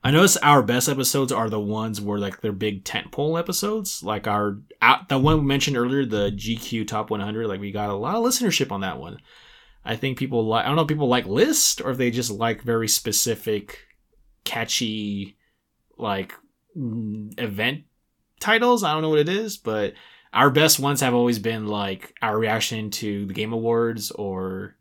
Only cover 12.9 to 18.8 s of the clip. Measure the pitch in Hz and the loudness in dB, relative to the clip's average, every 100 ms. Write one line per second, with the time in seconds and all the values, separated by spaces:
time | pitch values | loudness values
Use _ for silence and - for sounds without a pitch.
12.9 | - - 101 - 110 - 104 101 - - | 0 0 0 0 -2 -2 -4 -4 -20 -20
13.9 | _ _ _ _ _ - 120 110 - 117 | _ _ _ _ _ -8 -6 -4 -2 -2
14.9 | 107 104 101 98 _ _ _ _ _ _ | -4 -4 -6 -8 _ _ _ _ _ _
15.9 | _ - 202 95 - _ _ _ 180 127 | _ -4 -4 -6 -12 _ _ _ -8 -6
16.9 | 110 110 107 104 98 117 98 113 151 _ | -4 -6 -8 -10 -8 -6 -2 -4 -4 _
17.9 | _ _ _ _ _ - 220 240 240 | _ _ _ _ _ 0 2 4 2